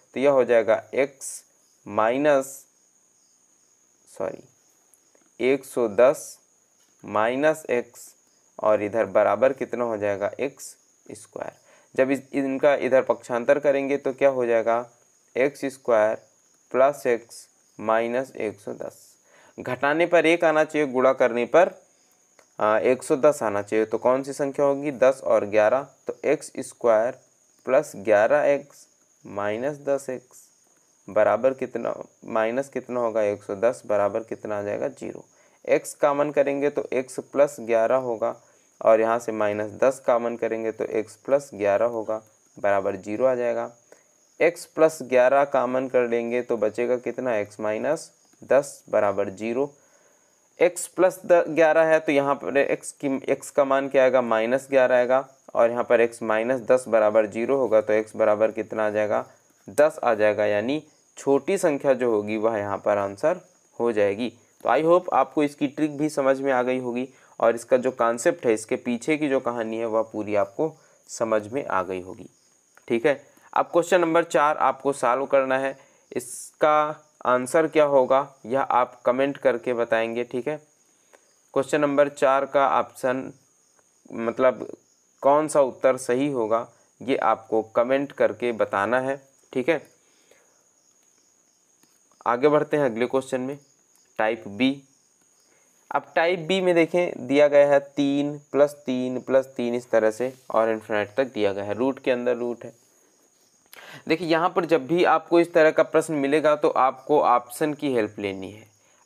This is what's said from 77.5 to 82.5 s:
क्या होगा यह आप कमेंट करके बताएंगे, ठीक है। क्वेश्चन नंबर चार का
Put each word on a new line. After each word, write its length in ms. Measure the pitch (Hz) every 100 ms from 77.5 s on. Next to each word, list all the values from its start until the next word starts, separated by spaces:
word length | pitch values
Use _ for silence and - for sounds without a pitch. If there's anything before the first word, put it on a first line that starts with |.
| 165 156
क्या 160 | 156 147
होगा 400 | 139 127 135 143 - 107
यह 140 | 131
आप 400 | - 123 123 -
कमेंट 340 | 127 127 139 135
करके 340 | 135 117 127
बताएंगे, 500 | 117 117 113 113 117
ठीक 220 | 120 127 135
है। 80 | 151 - _ _ _ _ _ _ _ _
क्वेश्चन 260 | 135 135 151
नंबर 280 | 147 139 143
चार 340 | 143 139 135
का 200 | 139